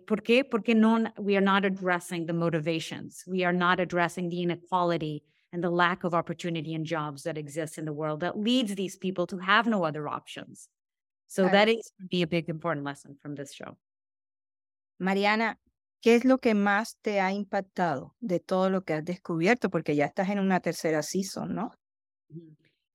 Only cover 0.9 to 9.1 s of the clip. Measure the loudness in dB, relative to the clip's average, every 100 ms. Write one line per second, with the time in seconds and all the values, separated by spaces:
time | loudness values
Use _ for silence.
0.9 | 4 0 -4 0 2 4 4 2 0 0
1.9 | -2 -2 -6 -2 0 0 0 -2 -4 -4
2.9 | -12 -14 -16 -6 -2 0 2 2 2 0
3.9 | 0 0 -2 -4 -2 -2 -4 -2 0 2
4.9 | 0 -2 -8 _ _ _ -4 0 2 2
5.9 | 2 0 0 -2 -6 -4 -4 -4 -6 -4
6.9 | -4 -6 -6 -8 -8 -8 -8 -8 -8 -8
7.9 | -6 -4 -2 -4 -2 0 2 0 -4 -6
8.9 | -4 -6